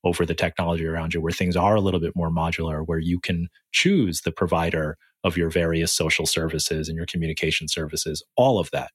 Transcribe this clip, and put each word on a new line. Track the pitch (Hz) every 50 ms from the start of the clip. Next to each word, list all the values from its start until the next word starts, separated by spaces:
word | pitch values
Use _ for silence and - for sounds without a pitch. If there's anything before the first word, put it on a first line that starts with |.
| -
over | 87 85 - 87
the | 80 85
technology | - - 85 - - 87 85 85 82 80
around | 80 80 82 82 82 85
you, | 85
where | 78 82
things | 82 - 95 90 85
are | 90 85 101 107
a | 110
little | 95 98 90 87
bit | 82 80 -
more | 87 85 82
modular, | 82 82 82 85 85 - 82 80 78 76 78
where | 85 85 82
you | 82 85 90 90
can | - - 87 85 85 85 _ _ _ _
choose | - - - - - 98 120 90 80 -
the | - 85
provider | 80 - 92 85 87 82 85 85 82 82 78 76 85 _ _ _ _ _ -
of | 92 85
your | 87 85 82
various | 80 90 85 82 82 82 85 85
social | - - 85 80 - - 80
services | - - 82 80 80 80 78 - - 82 80 78 80
and | 80
your | 82 85
communication | - - 87 82 80 78 - - 80 78 - 80
services, | 76 - 85 78 76 80 - - - 76 - - _ _
all | - 123 135 127 98
of | 85 -
that | - 69 65 - _